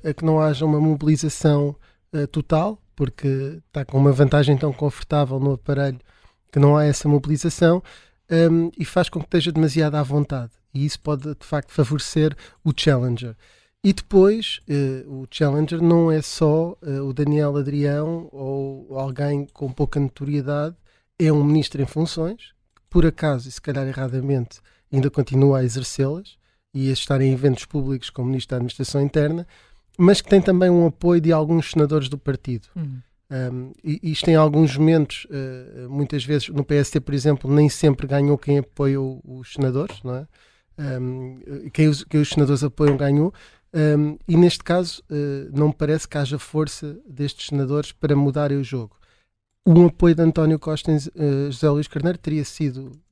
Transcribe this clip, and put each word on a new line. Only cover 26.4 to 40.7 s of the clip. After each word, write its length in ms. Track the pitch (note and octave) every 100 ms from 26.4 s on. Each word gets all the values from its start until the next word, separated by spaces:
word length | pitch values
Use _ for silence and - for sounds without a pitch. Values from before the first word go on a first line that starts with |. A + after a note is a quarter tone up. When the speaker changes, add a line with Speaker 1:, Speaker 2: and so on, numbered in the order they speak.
| _ _ _
Speaker 1:
e 160 | C3+ C3+
a 40 |
estar 280 | C3 - C3+
em 100 | C3+
eventos 340 | C3 C#3 B2 -
públicos 440 | D3 C3+ C3+ -
como 180 | - B2
ministro 240 | C3 -
da 60 | B2+
Administração 440 | B2 - C3 C#3+
Interna, 460 | C#3+ D#3 D3 E3 F3 _ _ _ _ -
mas 240 | F3+ G3
que 80 | -
tem 120 | G3
também 280 | F#3 F3+ F#3
um 180 | F3 E3+
apoio 340 | - F3 F3
de 100 | D#3+
alguns 400 | D#3+ D#3 E3 D#3
senadores 380 | E3 D3 D#3 C3
do 80 | C#3+
partido. 500 | - C3 - A#2 - -
Speaker 2:
Hum. 220 | D3+ B2+ - _ -
Speaker 1:
Um, 400 | C3 B2+ B2+ C3 -
e, 160 | D#3+ D3
e 80 | E3
isto 160 | D3+ -
em 80 | D#3+
alguns 400 | D#3 D3 D#3+ C3
momentos, 520 | D#3 E3 C#3+ - -
eh, 560 | C#3+ C3 B2+ B2+ B2 B2
muitas 380 | C#3 C#3+ D3 B2
vezes 240 | D3 -
no 140 | D3
P 120 | C#3 C#3+
S 160 | C#3
T, 80 | D#3
por 140 | -
exemplo, 360 | C#3+ C#3 C#3+ C3+
nem 160 | D3 D3+
sempre 360 | - D#3 C3+ C#3
ganhou 320 | C#3 C#3+ C#3+
quem 200 | - C#3+
apoia 420 | C3+ - C#3 C#3
o, 220 | C3+ C3
os 300 | - B2+ B2
senadores, 480 | - C3 B2+ F3 -
não 120 | B2+ B2+
é? 120 | D3+ _ _ _ _